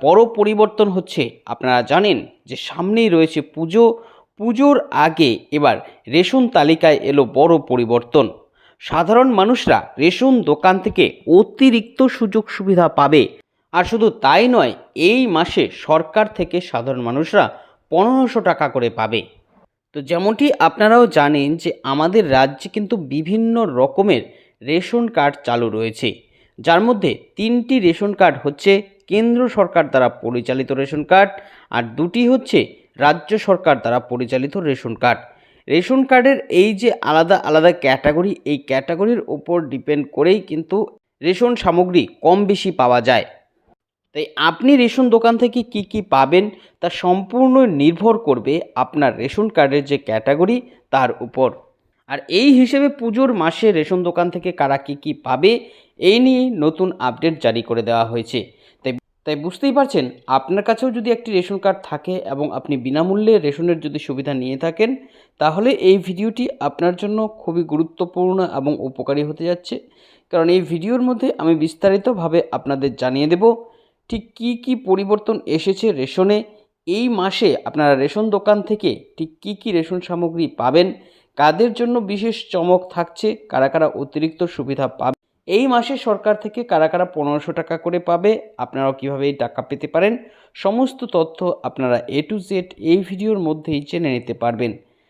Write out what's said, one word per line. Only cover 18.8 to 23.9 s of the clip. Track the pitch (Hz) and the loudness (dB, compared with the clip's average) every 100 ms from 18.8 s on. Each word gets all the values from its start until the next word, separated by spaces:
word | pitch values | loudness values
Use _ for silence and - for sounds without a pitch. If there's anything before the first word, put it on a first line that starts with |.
| 117 | -2
পাবে। | 113 110 110 - _ _ _ _ _ _ 147 | -2 -4 -4 -6 _ _ _ _ _ _ -14
তো | |
যেমনটি | 131 170 190 226 294 - | -6 -2 -2 0 0 2
আপনারাও | 165 - 214 233 233 | 0 2 4 6 6
জানেন | 160 143 147 143 165 | 4 4 2 0 -2
যে | 165 - | -4 -6
আমাদের | 135 139 160 208 175 | -4 -2 2 2 2
রাজ্যে | 131 135 143 202 | 2 2 -2 -10
কিন্তু | - 202 226 139 | -8 -4 -6 -4
বিভিন্ন | 139 160 214 226 233 214 127 | -6 -2 0 0 0 0 2
রকমের | 131 | 0